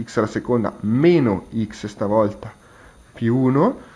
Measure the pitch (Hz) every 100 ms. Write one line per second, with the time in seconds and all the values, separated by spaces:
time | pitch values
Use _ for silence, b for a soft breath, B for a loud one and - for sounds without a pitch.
0 | - - 107 110 - 120 101 - 104 123
1 | 170 170 120 92 - 113 107 - 104 -
2 | 101 107 104 98 113 - b b b b
3 | b - 117 127 127 139 208 285 B